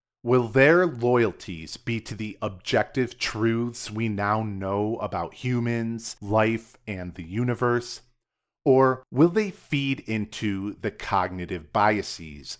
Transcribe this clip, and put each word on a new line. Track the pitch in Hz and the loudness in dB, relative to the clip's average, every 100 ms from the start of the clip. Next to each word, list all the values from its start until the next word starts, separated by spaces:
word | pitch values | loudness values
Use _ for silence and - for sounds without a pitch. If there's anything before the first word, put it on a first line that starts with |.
| _ _ | _ _
Will | 117 127 113 | 2 2 4
their | 131 139 175 180 | 6 6 6 4
loyalties | 123 120 123 107 - - 85 78 - | 0 2 4 2 0 -10 -10 -10 -10
be | - 113 | -6 -6
to | - | -6
the | 104 107 - | -8 -8 -6
objective | 107 92 - 117 - 131 120 - | -8 -8 -2 0 0 -2 -4 -4
truths | - 107 113 117 120 117 - | -6 0 0 0 -2 -6 -8
we | 107 113 | -4 -2
now | 101 101 107 | 0 0 0
know | 107 98 95 101 107 113 | -2 -4 -2 0 0 -2
about | 104 120 85 | -4 -6 -8
humans, | - 123 120 117 117 113 117 - - | -6 -2 -2 0 -2 -2 -6 -10 -10
life, | 101 107 110 113 - - - | 0 2 4 0 -6 -18 -10
and | 95 90 | -8 -8
the | 85 | -10
universe? | 82 101 123 120 123 120 120 - _ _ _ _ _ _ | -8 -2 -2 0 2 0 -2 -14 _ _ _ _ _ _
Or | 143 131 131 127 - | 4 6 6 2 -2
will | 123 170 | 4 4
they | 196 202 | 4 -2
feed | - - 139 139 135 | -4 -4 -2 0 -2
into | - 110 104 - 107 98 101 - | -2 -4 -4 -4 -4 -2 -6 -6
the | 107 | -6
cognitive | - - 98 92 92 85 90 76 | -6 -2 0 0 -4 -6 -8 -4
biases, | 107 104 107 - - 80 73 67 - | 2 2 2 -2 -10 -14 -16 -16 -16